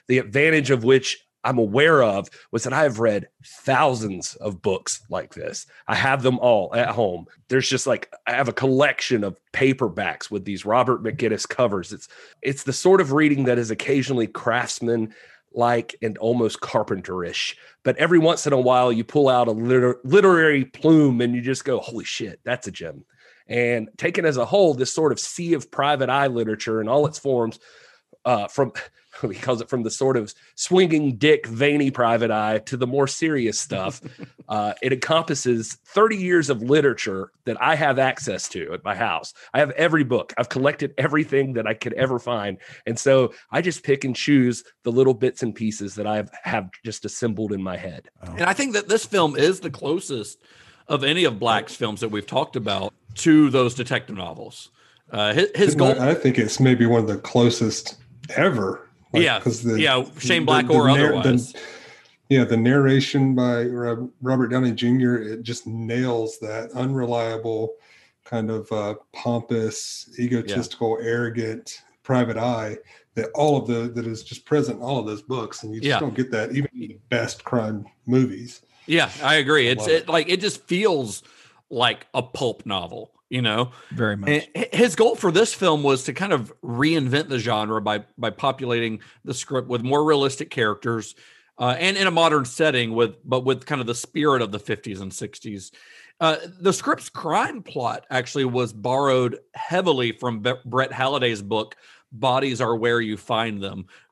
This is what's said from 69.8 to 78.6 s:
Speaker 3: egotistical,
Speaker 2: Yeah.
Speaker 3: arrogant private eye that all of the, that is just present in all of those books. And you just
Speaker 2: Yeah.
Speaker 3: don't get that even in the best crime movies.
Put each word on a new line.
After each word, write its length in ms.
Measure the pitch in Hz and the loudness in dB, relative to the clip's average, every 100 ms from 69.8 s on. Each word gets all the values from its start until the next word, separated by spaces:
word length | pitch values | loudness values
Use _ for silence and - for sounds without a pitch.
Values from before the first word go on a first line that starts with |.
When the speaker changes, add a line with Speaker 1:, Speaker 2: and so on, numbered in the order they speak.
| - - - - | -12 -14 -16 -6
Speaker 3:
egotistical, 800 | 123 123 101 101 - - 117 113 | -2 -2 -2 -4 -6 -4 -4 -4
Speaker 2:
Yeah. 60 | 117 | -2
Speaker 3:
arrogant 760 | 120 120 113 113 110 - - _ _ | -2 -4 -4 -6 -8 -14 -20 _ _
private 360 | - 127 117 110 | -2 0 0 -2
eye 400 | 123 117 107 - - - _ | -2 -2 -6 -10 -16 -20 _
that 140 | 113 110 | -8 -6
all 240 | - 151 135 | 0 2 2
of 100 | 110 | 0
the, 240 | 117 120 | -4 -4
that 120 | 117 113 | -6 -8
is 160 | 110 | -8
just 240 | - - - | -12 -18 -2
present 320 | 151 127 107 | 0 0 -4
in 40 | |
all 160 | 120 139 | -6 -6
of 80 | 107 | -4
those 160 | 104 | -10
books. 400 | - 127 107 - | -6 -6 -6 -12
And 120 | 110 | -12
you 60 | 110 | -6
just 80 | 139 | -2
Speaker 2:
Yeah. 120 | 117 | 0
Speaker 3:
don't 140 | 143 | -2
get 160 | 110 123 | -2 -2
that 200 | 110 101 | -2 -2
even 180 | 131 139 | -2 -4
in 140 | 127 107 | -6 -14
the 100 | 107 - | -14 -4
best 340 | 120 113 - | -2 -2 -8
crime 400 | - 123 110 104 104 _ - | -4 -2 -2 -6 -10 _ 0
movies. 560 | 127 127 95 120 - | 2 2 -2 -14 -20